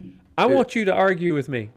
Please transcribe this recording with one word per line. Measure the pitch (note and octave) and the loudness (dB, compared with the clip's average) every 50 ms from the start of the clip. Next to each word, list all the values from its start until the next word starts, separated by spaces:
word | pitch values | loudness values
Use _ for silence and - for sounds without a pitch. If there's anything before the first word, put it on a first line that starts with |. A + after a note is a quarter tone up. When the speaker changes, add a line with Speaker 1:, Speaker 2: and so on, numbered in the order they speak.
| - - - - _ _ _ | -10 -20 -20 -20 _ _ _
Speaker 1:
I | - F#3+ | 0 2
Speaker 2:
It | B3 C#4 | 4 4
Speaker 1:
want | C4+ A#3+ - - | 2 2 0 -2
you | A#3 G#3+ | -2 0
to | F#3+ F#3 | 0 2
argue | F#3+ F#3+ G3 G3 E3 F3 F3 D#3 | 2 2 2 0 0 -2 -2 -2
with | C#3+ B2+ | -2 -4
me. | - C3+ A#2+ G#2+ G#2+ - | -4 -6 -8 -8 -10 -14